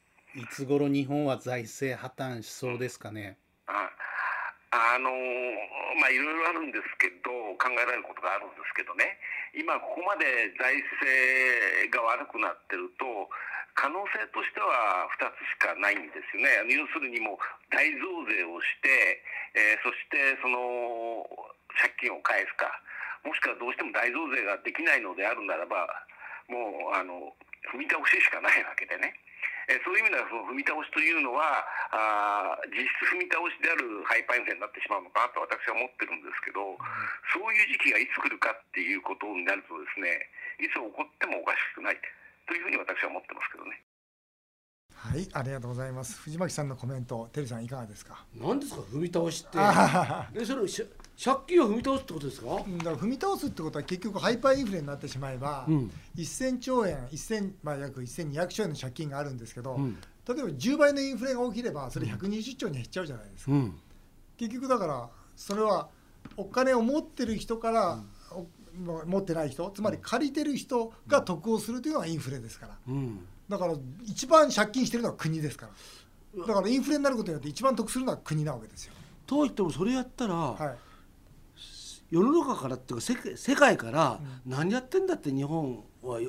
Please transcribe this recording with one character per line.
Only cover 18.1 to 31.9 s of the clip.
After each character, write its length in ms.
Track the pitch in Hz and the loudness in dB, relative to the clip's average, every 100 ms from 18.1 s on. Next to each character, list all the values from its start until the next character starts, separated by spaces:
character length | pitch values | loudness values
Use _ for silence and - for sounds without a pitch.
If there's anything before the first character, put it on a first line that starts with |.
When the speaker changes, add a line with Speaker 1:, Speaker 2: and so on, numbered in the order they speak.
| 175 - | -6 -2
Speaker 2:
税 160 | 104 | -2
を 160 | 85 85 | -2 -2
し 80 | - - | -2 2
て、 400 | 135 131 95 95 - - - 113 | 4 6 6 2 -4 -10 -2 4
え 240 | 107 107 | 6 6
ー、 20 | |
そ 40 | 123 - | 2 -2
し 80 | - | -2
て 240 | 151 135 131 | 2 2 2
そ 40 | 127 | 0
の 720 | 123 123 123 120 117 117 113 - - 107 - - - | 0 0 -2 -2 -4 -4 -6 -8 -12 -16 -20 -6 2
借 80 | - - | 2 2
金 80 | - | -4
を 80 | - | -2
返 240 | - - | 2 2
す 80 | - - | 0 0
か、 80 | - - - - - - | -2 -2 -10 -10 -10 -8
も 80 | 143 | -6
し 80 | - | -2
く 80 | - | -2
は 80 | 117 | -2
ど 120 | 120 | -4
う 40 | |
し 80 | - | -4
て 40 | |
も 80 | - 107 | -2 0
大 160 | 120 | 0
増 160 | 127 160 | 0 0
税 160 | 131 | 0
が 160 | 101 98 | 0 -2
で 120 | - | -4
き 120 | - | -2
な 120 | 165 135 | 2 2
い 40 | |
の 160 | 101 92 | 2 -2
で 80 | |
あ 80 | 101 | 0
る 80 | 120 101 | 0 -2
な 80 | 80 | -4
ら 80 | |
ば、 240 | 87 98 85 - - - - - - | -2 -2 -2 -4 -12 -16 -14 -14 -8
も 400 | 120 110 - 90 | -6 -4 -4 -2
う、 80 | 98 | -2
あ 0 | |
の、 320 | 90 87 - - - - - | -2 -8 -12 -16 -20 -14 -10
踏 80 | 254 | -8
み 80 | 302 | -2
倒 80 | 330 | 2
し 160 | - - | 4 6
し 80 | - | 6
か 120 | 180 | 4
な 80 | 202 | 4
い 80 | - | 4
わ 120 | - - | 4 -4
け 80 | |
で 160 | - 87 | -4 -4
ね。 160 | - - - - - - - | -4 -4 -16 -10 -8 -6 0
え 80 | |
ー、 80 | 127 | 0
そ 80 | 175 | 2
う 80 | 202 | 2
い 0 | |
う 80 | 214 | 4
意 80 | |
味 0 | |
で 80 | 143 | 2
は 80 | 110 | -2
そ 80 | 113 | -6
の 80 | 107 | -6
踏 80 | |
み 80 | 131 | -2
倒 160 | 139 156 | -2 -2
し 80 | 143 | -2
と 80 | 156 | 2
い 80 | 156 | 4
う 80 | 165 | 4
の 160 | 135 | 2
は、 320 | 131 156 120 - - - | 2 4 2 0 -4 -2